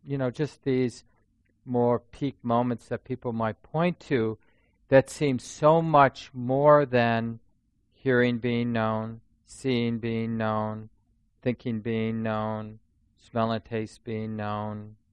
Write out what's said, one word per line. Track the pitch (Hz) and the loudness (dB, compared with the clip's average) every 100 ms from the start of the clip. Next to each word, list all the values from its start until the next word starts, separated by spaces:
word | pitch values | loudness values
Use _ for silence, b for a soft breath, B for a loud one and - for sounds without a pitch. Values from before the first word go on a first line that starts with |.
you | 143 139 | -6 -4
know, | 127 | -4
just | 120 147 - | -2 -6 -4
these | 139 127 127 - _ _ _ _ _ _ | -2 0 0 -4 _ _ _ _ _ _
more | - 123 120 120 | -4 0 2 0
peak | _ - 139 - | _ -8 -8 -6
moments | 120 117 123 117 - | 0 2 2 -4 -6
that | 120 | -10
people | - 127 127 | -8 -8 -6
might | 113 113 - | -4 -4 -6
point | - 156 175 170 | -8 -2 -2 -2
to | - 135 110 110 _ _ _ _ _ | -2 0 0 -4 _ _ _ _ _
that | 135 - | 4 4
seem | - 147 127 | -2 -2 -2
so | - - 151 165 | -6 2 4 4
much | 165 147 135 - - | 4 6 4 2 -14
more | 127 123 135 147 147 | -8 -2 2 6 6
than | 139 123 117 113 117 113 _ _ _ _ _ | 6 2 2 0 -2 -8 _ _ _ _ _
hearing | _ 135 123 123 120 | _ 0 4 2 0
being | 120 120 120 | -2 -2 -2
known, | 117 110 110 110 113 _ _ _ | 0 0 -2 -6 -12 _ _ _
seeing | - 135 123 117 117 | -8 -2 0 0 -2
being | 113 113 113 113 | -4 -4 -4 -2
known, | 110 107 107 110 110 _ _ _ _ _ | -2 -2 -4 -6 -14 _ _ _ _ _
thinking | 127 117 127 110 | -6 -4 -4 -6
being | 110 113 110 113 | -2 -2 -2 -2
known, | 113 107 107 107 107 110 _ _ _ _ | -4 -4 -4 -6 -10 -16 _ _ _ _
smell | _ 117 113 | _ -4 -2
and | 113 | -2
taste | - 113 107 - | -4 -6 -6 -12
being | - 110 110 107 | -8 -6 -6 -6
known | 104 104 107 107 107 107 _ | -6 -4 -6 -10 -14 -20 _